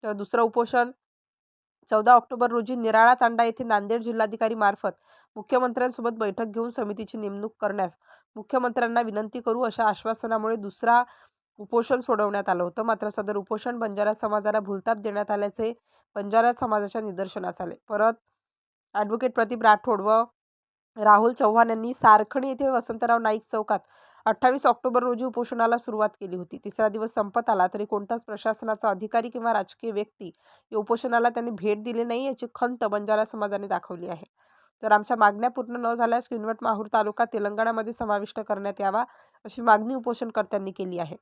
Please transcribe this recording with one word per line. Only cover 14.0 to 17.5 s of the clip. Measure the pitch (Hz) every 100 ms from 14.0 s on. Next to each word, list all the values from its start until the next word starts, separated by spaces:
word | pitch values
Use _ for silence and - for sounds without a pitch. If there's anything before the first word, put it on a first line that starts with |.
| 208
समाजाला | 214 220 208 208 214
भूलताप | 196 196 208 226
देण्यात | 208 202 208
आल्याचे | 208 202 - 226 233 _ _ _ -
बंजारा | 202 220 233 240
समाजाच्या | 254 214 202 226
निदर्शनास | 220 180 190 208 180